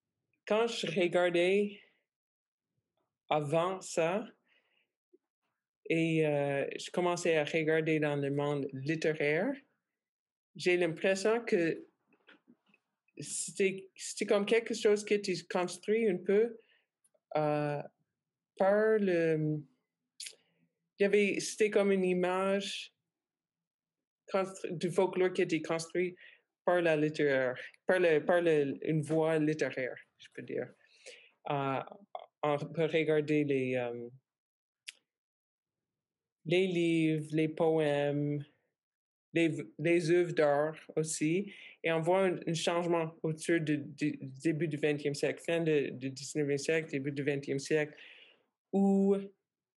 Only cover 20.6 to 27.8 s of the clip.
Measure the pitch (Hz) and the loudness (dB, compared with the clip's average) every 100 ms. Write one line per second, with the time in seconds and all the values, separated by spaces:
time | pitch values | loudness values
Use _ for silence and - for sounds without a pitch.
20.6 | _ _ _ - 196 202 202 - - - | _ _ _ 0 2 4 4 0 -4 0
21.6 | 214 208 202 196 185 185 180 185 196 196 | 2 4 4 4 2 2 0 0 0 0
22.6 | 202 - - _ _ _ _ _ _ _ | -2 -10 -12 _ _ _ _ _ _ _
23.6 | _ _ _ _ _ _ - 196 185 - | _ _ _ _ _ _ -6 -4 -2 -6
24.6 | - 165 175 156 190 185 180 180 175 160 | -10 -6 -2 0 0 0 0 0 0 -2
25.6 | 156 165 165 175 180 180 - - _ _ | -2 -4 -4 -4 -4 -6 -18 -20 _ _
26.6 | - 180 170 156 156 156 147 135 131 123 | 0 2 4 2 0 2 2 2 2 -2
27.6 | - - | -10 -8